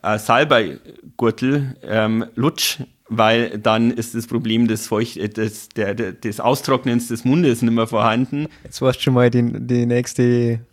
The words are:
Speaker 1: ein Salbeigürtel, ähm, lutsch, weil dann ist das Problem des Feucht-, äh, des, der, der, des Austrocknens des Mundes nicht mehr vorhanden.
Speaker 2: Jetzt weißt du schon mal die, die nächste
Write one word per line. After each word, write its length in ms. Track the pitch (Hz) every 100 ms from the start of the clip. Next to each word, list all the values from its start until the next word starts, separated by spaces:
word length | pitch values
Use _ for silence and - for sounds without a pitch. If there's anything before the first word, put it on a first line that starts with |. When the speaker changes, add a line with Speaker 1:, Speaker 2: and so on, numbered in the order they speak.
Speaker 1:
ein 160 | - 107
Salbeigürtel, 1600 | - 120 151 127 101 67 - - - - 117 110 131 143 139 - -
ähm, 380 | 110 110 110 117
lutsch, 440 | - 135 - - - 127 _ _
weil 500 | 110 110 117 113 107
dann 320 | 107 110 117
ist 240 | 120 113
das 120 | 120 113
Problem 400 | 120 117 113 117
des 180 | 107 -
Feucht-, 320 | 107 113 -
äh, 100 | 104
des, 400 | 107 110 104 -
der, 240 | - 101
der, 180 | 104 104
des 280 | - 110 101
Austrocknens 680 | 117 135 - 135 127 120 120
des 160 | 113
Mundes 360 | 127 147 165 120
nicht 120 | 117
mehr 120 | 113 113
vorhanden. 600 | 113 110 113 131 143 151 -
Speaker 2:
Jetzt 160 | - -
weißt 180 | 131 123
du 40 |
schon 120 | -
mal 160 | 123 123
die, 120 | 123
die 420 | 120 117 120 123
nächste 760 | 120 120 120 - 123 120 120 113 117